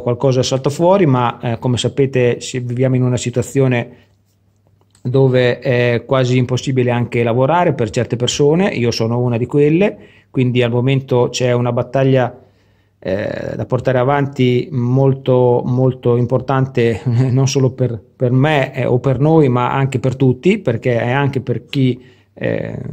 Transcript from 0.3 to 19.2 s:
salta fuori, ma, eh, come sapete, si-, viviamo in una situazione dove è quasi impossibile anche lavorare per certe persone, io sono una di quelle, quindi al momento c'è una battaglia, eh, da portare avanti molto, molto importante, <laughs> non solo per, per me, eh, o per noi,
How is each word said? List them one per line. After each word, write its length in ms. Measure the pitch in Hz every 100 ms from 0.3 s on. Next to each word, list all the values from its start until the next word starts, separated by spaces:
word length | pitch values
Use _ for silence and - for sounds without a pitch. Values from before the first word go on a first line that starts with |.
| 131
salta 260 | 123 135 143
fuori, 360 | 139 170 196 165
ma, 340 | 127 120 -
eh, 180 | 127 113
come 180 | 127 117
sapete, 640 | 120 139 135 131 123 120
si-, 200 | - 131
viviamo 340 | 123 120 131
in 80 | 127
una 140 | 127 123
situazione 960 | 123 123 117 135 135 123 117 - _ _ _ _ _ _ _ _ _ _
dove 560 | 127 131 135 127 123 120
è 460 | - 123 123 117 -
quasi 300 | 131 123 127
impossibile 540 | 123 127 - 131 123
anche 340 | 120 117 120
lavorare 480 | 117 120 135 165 180
per 180 | 135 107
certe 240 | 123 113
persone, 540 | 117 120 - 147 165 196
io 240 | - 117
sono 260 | 117 113 120
una 200 | 123 117
di 80 | 123
quelle, 520 | 147 147 160 208 - - - _
quindi 320 | 139 127 123
al 80 | 120
momento 580 | 120 127 135 135 123 131
c'è 220 | - 127
una 200 | 120 123
battaglia, 680 | 120 120 139 135 131 120 - - _ _ _ _ _
eh, 560 | - 95 - - - -
da 100 | 120
portare 320 | 123 135 127
avanti 720 | 123 143 135 135 127 123 -
molto, 920 | 135 120 131 135 135 135 127 123 123
molto 520 | 127 127 131 127 120 120
importante, 840 | 120 131 120 135 131 131 117 113
<laughs> 300 | 127 117 127
non 160 | 127 135
solo 220 | 143 131
per, 280 | - 123 107 -
per 160 | - 123
me, 420 | 127 147 151 135
eh, 100 | 135
o 160 | 120 123
per 180 | 139
noi, 300 | 127